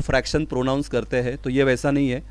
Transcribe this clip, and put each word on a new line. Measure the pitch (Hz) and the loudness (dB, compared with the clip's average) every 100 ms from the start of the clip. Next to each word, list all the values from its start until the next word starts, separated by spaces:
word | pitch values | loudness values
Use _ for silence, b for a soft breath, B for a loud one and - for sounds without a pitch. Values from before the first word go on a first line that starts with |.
फ्रैक्शन | 147 135 - 156 | 0 0 2 -2
प्रोनाउंस | 151 127 127 135 147 | -2 -2 0 0 -2
करते | 120 110 127 | -2 -2 -2
हैं, | 123 135 | -2 -4
तो | - | -2
ये | 131 | 2
वैसा | 135 123 147 | 4 4 2
नहीं | 143 139 | 2 2
है। | 123 - | -2 -6